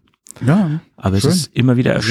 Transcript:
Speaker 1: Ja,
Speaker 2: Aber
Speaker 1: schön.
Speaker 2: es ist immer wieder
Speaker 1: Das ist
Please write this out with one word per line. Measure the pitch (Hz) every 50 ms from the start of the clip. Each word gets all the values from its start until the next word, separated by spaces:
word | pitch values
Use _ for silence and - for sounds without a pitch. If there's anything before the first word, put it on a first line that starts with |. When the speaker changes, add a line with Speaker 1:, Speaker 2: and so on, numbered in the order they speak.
| _ _ _ _ _ - - -
Speaker 1:
Ja, | 113 117 156 208 202 156 147 160 - _ _
Speaker 2:
Aber | - - 98 95 98
Speaker 1:
schön. | 110 139
Speaker 2:
es | 175
ist | 185 143 - _
immer | - 120 131 123
wieder | 123 123 - -
Speaker 1:
Das | - -
ist | 110